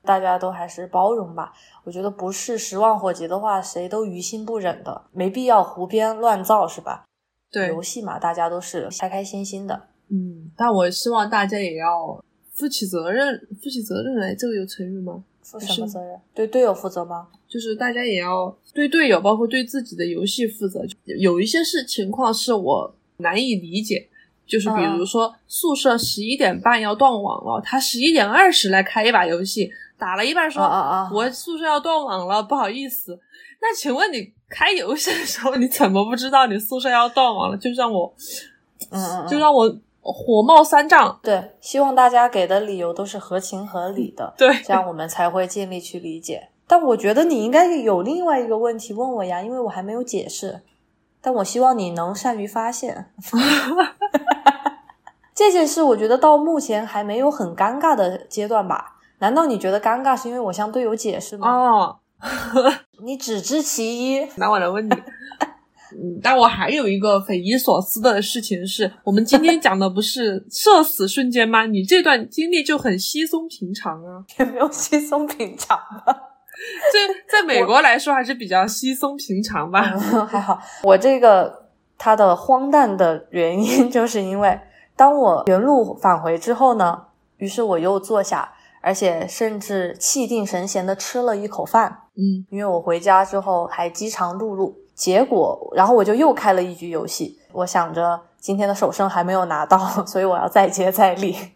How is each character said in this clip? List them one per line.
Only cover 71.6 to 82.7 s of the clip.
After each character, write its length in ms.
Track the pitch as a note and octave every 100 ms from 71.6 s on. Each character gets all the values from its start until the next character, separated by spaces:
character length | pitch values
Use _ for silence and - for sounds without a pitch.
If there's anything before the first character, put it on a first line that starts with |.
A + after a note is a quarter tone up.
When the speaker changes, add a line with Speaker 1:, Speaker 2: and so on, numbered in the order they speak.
| A3
Speaker 2:
你 160 | G3+
这 180 | F#3+ F4+
段 280 | E4 B3+ A3+
经 180 | - E4
历 140 | F4
就 160 | C#4+ D4
很 180 | B3+ F#3
稀 300 | - D4+ D#4+
松 220 | D#4+ E4
平 260 | - F3+
常 260 | G#3 F3+ D#3+
啊。 200 | F3 F#3 G3
Speaker 1:
<laughs> 80 | -
也 60 |
没 140 | B3+ A3+
有 120 | D4
稀 300 | - - D4+
松 260 | D4 D4 D4
平 300 | - G#3 F3+
常 200 | - - - G#3+ -
吧。 60 | C4 - _ _ - A#4+ F#4+ D5+
Speaker 2:
在， 480 | G#4 G4+ F#4+ - G#4+
在 20 |
美 200 | E4+ A#3+
国 160 | G3+ B3+
来 180 | D4 A#3+
说 160 | D4
还 80 | C4+
是 120 | B3
比 120 | B3 G3
较 180 | F#3 G#3
稀 280 | - C4
松 220 | C4 C#4 C#4+
平 260 | - F#3+
常 260 | G#3+ G3 D#3+
吧。 220 | F#3+ G#3
Speaker 1:
我， 240 | F#3+ G#3 A3
嗯， 80 | G#3+
还 120 | G3+
好。 220 | G3 F#3 - -
我 120 | F#3+ F#3+
这 220 | B3 C4
个， 520 | A#3+ F#3+ D#3+ - _ _ _ _
它 160 | A3+
的 220 | G#3+ G3 F3
荒 340 | - C4 C#4